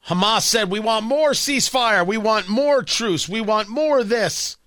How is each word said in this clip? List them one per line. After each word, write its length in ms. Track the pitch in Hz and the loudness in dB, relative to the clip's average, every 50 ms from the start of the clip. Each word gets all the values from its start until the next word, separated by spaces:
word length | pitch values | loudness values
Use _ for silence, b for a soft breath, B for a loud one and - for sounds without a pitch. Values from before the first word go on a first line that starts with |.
| _ | _
Hamas 360 | - 170 180 190 208 226 214 - | -4 -2 0 2 2 2 2 0
said, 280 | - - 233 214 180 | 0 0 0 0 0
"We 100 | 185 214 | -2 -4
want 240 | 214 226 226 220 208 | -2 0 -2 0 0
more 280 | 226 269 294 311 302 262 | -2 0 2 2 2 0
ceasefire. 720 | - - - 285 254 - - - 262 240 233 214 190 175 | 0 -2 -2 -2 0 -2 0 0 0 2 2 2 2 2
We 100 | 175 208 | 2 0
want 320 | 226 208 220 220 214 190 180 | 0 0 0 0 0 0 0
more 340 | 208 233 285 294 294 269 208 | 0 0 2 4 2 2 0
truce. 460 | - - - 226 233 180 - - - | 0 -4 -2 0 0 0 -2 -2 -4
We 120 | 180 226 | -4 -4
want 280 | 220 202 214 214 214 202 | -2 0 0 0 0 -2
more 360 | 220 277 311 311 294 269 240 | -2 -2 0 2 2 2 2
this." 520 | 202 233 233 208 165 - - - - - _ _ | 2 0 0 0 0 -2 -4 -6 -8 -8 _ _